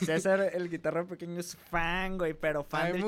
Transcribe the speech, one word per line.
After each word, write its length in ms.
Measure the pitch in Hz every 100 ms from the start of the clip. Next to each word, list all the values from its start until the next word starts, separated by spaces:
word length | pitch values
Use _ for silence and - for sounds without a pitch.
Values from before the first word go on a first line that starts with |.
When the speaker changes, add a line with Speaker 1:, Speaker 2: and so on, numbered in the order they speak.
Speaker 1:
César, 460 | 170 160 190 190 190
el 160 | 180 175
guitarra 360 | 165 156 165 175
pequeño, 320 | 175 170 175
es 160 | 170
fan, 640 | - - 170 165 180 190 190
güey, 160 | 165
pero 300 | 156 156 151
fan 160 | 143 151
Speaker 2:
A 40 | 165
mí 60 |
Speaker 1:
del 60 |
Speaker 2:
me 40 | 180